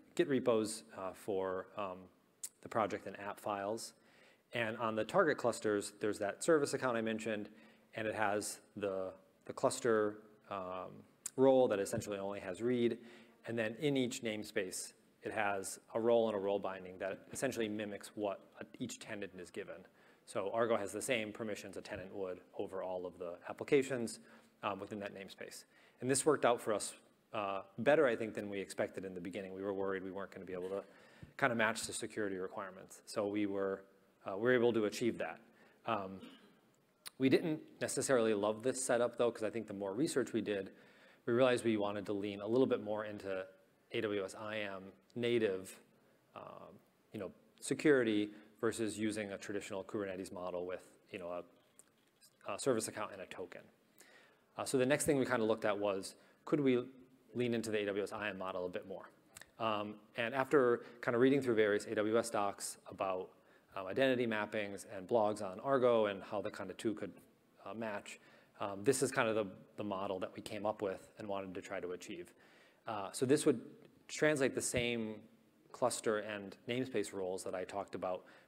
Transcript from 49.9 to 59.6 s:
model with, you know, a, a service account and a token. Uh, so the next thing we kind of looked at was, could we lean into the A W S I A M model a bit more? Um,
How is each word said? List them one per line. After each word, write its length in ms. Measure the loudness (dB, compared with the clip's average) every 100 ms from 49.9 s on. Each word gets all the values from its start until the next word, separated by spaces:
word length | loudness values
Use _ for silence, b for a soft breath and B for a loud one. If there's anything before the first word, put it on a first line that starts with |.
| -6 -4 -6 -8
model 340 | -8 -6 -4 -4
with, 240 | -8 -10 -20 _
you 80 | -10
know, 80 | -8 -8 -10 _ _ _ -20 _ _ _ -20 _ -8
a, 60 |
a 40 | -2
service 300 | 2 2 0
account 240 | -4 -6
and 100 | -8
a 40 | -12
token. 360 | -10 -10 -12 -20 _ _ -20 B B B B B -8
Uh, 60 |
so 140 | 0 2
the 80 | 4
next 200 | 4 4
thing 120 | 2
we 80 | 4
kind 160 | 2
of 60 | 2
looked 180 | 2 2
at 120 | 2
was, 380 | 0 -2 -4 -14 b b -2
could 140 | 2
we 260 | 4 4 2 -10 -20 _ _ -2
lean 180 | 0
into 180 | 0 0
the 80 | 0
A 60 | 0
W 180 | 0
S 80 | -2
I 160 | -2 -4
A 20 |
M 60 | -4
model 280 | -4 -4 -4
a 40 |
bit 180 | -6 -8
more? 220 | -12 -14 -20 _ -20 B
Um, 360 | -4